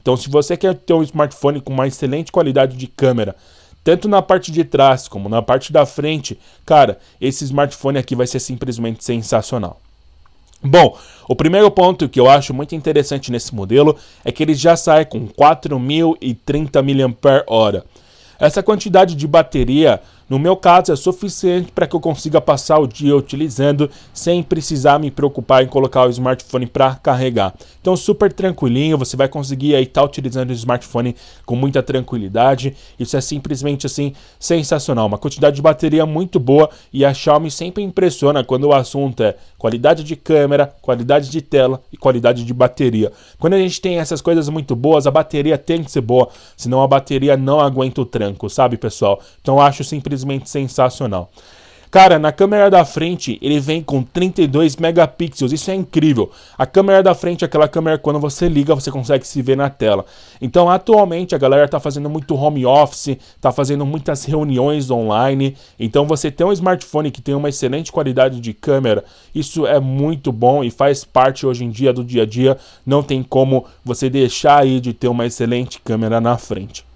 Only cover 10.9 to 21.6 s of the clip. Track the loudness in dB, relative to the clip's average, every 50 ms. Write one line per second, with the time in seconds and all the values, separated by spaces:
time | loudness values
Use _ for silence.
10.9 | 4 -4 -20 -20 -20 -20 -6 -6 -4 0 0 2 4 6 4 4 4 4 2 2
11.9 | 2 0 -4 -2 2 4 6 8 6 6 4 -2 -8 -8 -8 -10 -10 -8 -4 0
12.9 | 0 0 0 0 -4 -8 -8 -8 -8 -8 -8 -8 -10 -10 -6 2 4 4 4 4
13.9 | 2 -2 -6 -20 _ _ _ -10 -4 -4 -2 -2 -2 2 4 2 2 2 2 2
14.9 | 4 4 2 0 -6 -10 -12 -10 0 4 4 4 4 2 -4 -8 -6 -6 -4 -4
15.9 | -2 0 0 0 0 -2 -4 -8 -8 -8 _ -6 -4 -4 -4 0 0 0 2 2
16.9 | 0 0 0 0 -2 _ 2 4 4 4 2 0 0 2 2 2 0 -4 -8 _
17.9 | _ -20 _ _ _ _ _ _ _ _ 0 2 2 2 0 0 -2 -2 -2 2
18.9 | 4 4 4 4 2 -6 -6 2 2 2 2 2 -2 -2 -2 0 2 2 4 4
19.9 | 2 2 -2 _ _ _ _ _ -4 -2 2 0 0 2 4 4 4 4 4 2
20.9 | -2 -2 0 -4 -4 -4 -6 -10 -10 -2 -2 0 0 0